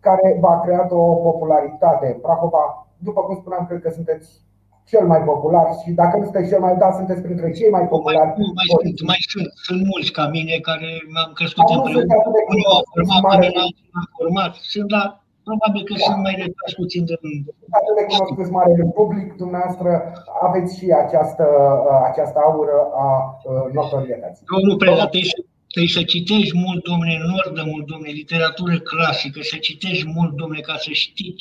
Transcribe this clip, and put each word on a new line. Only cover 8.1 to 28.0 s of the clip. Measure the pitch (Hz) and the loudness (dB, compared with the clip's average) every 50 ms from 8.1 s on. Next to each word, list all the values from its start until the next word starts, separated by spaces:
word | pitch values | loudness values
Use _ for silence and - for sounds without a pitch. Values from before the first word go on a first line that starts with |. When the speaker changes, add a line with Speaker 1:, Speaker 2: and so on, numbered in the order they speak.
| 156 156 156 156 - 214 | 4 4 4 2 2 -2
Speaker 2:
nu, | 202 185 175 180 | -4 -4 -2 -2
mai | 190 - 175 | 0 2 2
Speaker 1:
politici. | 160 180 170 - - | 2 2 0 -4 -6
Speaker 2:
sunt, | 160 160 | -4 -4
mai | 185 185 - - | -2 -2 -4 -8
sunt. | - 202 170 - _ - - | -6 -8 -8 -8 _ -16 -8
Sunt | - 180 185 190 196 | -4 -2 -2 0 -2
mulți | 190 175 - - - | -2 -4 -6 -6 -4
ca | - 151 147 160 | -4 -4 -2 -2
mine | 165 160 160 165 165 165 165 | -4 -4 -2 -4 -4 -2 -6
care | 160 156 160 165 165 165 156 - 160 | -6 -6 -6 -10 -10 -12 -14 -8 -4
m-am | 165 165 156 151 - | -4 -4 -4 -4 -6
crescut | 170 165 - - 170 | -6 -6 2 2 4
Speaker 1:
Dar | 165 | 4
nu | - | 4
Speaker 2:
împreună. | - - - - 240 | 2 0 0 0 0
Speaker 1:
sunt | 185 175 220 | 2 4 4
atât | 208 220 220 214 | 2 2 2 2
de | 214 220 - | 0 2 2
Speaker 2:
Unii | 196 190 190 | 0 2 4
m-au | 196 185 180 180 - | 4 4 2 2 0
Speaker 1:
cunoscuți, | - 170 170 190 | -2 -2 0 2
Speaker 2:
format, | 190 185 190 190 | 2 4 4 6
Speaker 1:
mare | 196 190 180 180 | 6 6 6 4
Speaker 2:
unii | 180 180 180 | 2 0 -2
alții | 180 - _ _ _ _ | -2 -4 _ _ _ _
m-au | 175 175 - _ - | -12 -12 -12 _ -6
format. | - 165 175 196 185 165 - - - - - | -4 -2 0 -2 -2 -4 -6 -12 -14 -10 -6
Sunt, | 208 208 196 214 | -6 -4 -2 -2
dar | 208 202 202 - _ _ _ _ _ _ 214 | -2 -2 -2 -6 _ _ _ _ _ _ -8
probabil | 220 214 220 214 202 202 - - | -4 0 0 0 0 -2 -6 -8
că | 208 | -2
Speaker 1:
Da. | - - | 0 0
Speaker 2:
sunt | - 202 196 190 | 0 0 0 -2
mai | 190 190 190 180 | -4 -4 -4 -6
retrași | 175 180 - - - - - | -8 -10 -10 -12 -12 -8 -6
puțin | 175 180 180 180 170 165 | -8 -4 -4 -4 -4 -4
de | 165 - 160 151 151 147 143 147 - _ _ - - 208 | -6 -8 -8 -10 -10 -10 -10 -12 -14 _ _ 0 0 0
Speaker 1:
Atât | 196 220 214 214 | 2 2 0 0
de | 202 202 | 0 0
cunoscuți | - 196 190 185 - 190 185 170 180 | 0 0 0 -2 -4 -6 -6 -2 0
marele | 180 180 175 170 170 170 - - 208 | 2 4 4 4 4 2 0 2 2
public, | 214 214 208 202 185 - - - 180 | 0 2 0 -6 -6 -8 -10 -10 -10
dumneavoastră | 180 180 180 180 185 180 - 180 180 170 165 - - - - - - - 180 185 | -8 -4 -4 -4 -4 -6 -4 -2 0 0 0 -2 -6 -14 -18 -18 -12 -6 -2 0
aveți | 180 175 185 170 - - - | 0 0 0 -2 -4 -8 -6
și | 185 180 160 - - | 2 4 4 4 4
această, | - - 156 147 135 - - 165 147 147 143 139 139 139 131 127 143 135 135 127 127 | 2 2 0 0 0 0 0 2 4 6 6 6 4 4 4 2 4 4 4 4 2
această | - 156 147 135 - 147 147 156 | 0 -2 -4 -2 0 2 2 4
aură | 156 151 147 143 143 143 143 - - 135 139 | 2 2 0 2 2 2 2 0 -2 -2 0
a, | 135 135 | 0 0
uh, | 131 131 135 - - - 131 131 131 131 131 135 143 | 0 -2 -4 -10 -14 -10 -4 -4 -4 -4 -2 -2 -4
notorietății. | 143 - 143 131 127 127 117 - - - - _ _ - 185 | -2 -2 -2 -4 -4 -4 -8 -8 -10 -14 -16 _ _ -4 -2
Speaker 2:
Domnul | 190 190 202 185 - | 2 2 2 4 6
Preda, | 190 180 170 | 6 6 6
Speaker 1:
Domnul | 165 156 151 - | 6 4 0 0
Speaker 2:
trebuie | 185 180 185 - | -2 -2 -2 -6
să, | - - _ _ _ _ _ - | -6 -12 _ _ _ _ _ -2
trebuie | 175 170 170 - | -2 0 0 0
să | 180 170 175 202 | -2 -2 -2 -2
citești | 175 175 180 208 214 208 - 170 175 180 | -2 0 0 2 2 2 2 0 -2 -2
mult, | 185 175 165 - 175 | -2 -4 -6 -6 -4
domnule, | 175 170 165 165 160 156 160 | -2 -2 0 -2 -2 -2 -4
enorm | 170 185 190 185 180 160 160 | -4 -2 -2 -4 -4 -6 -8
de | 156 156 | -8 -6
mult, | 151 151 147 147 | -8 -8 -10 -10
domnule, | 160 160 | -12 -14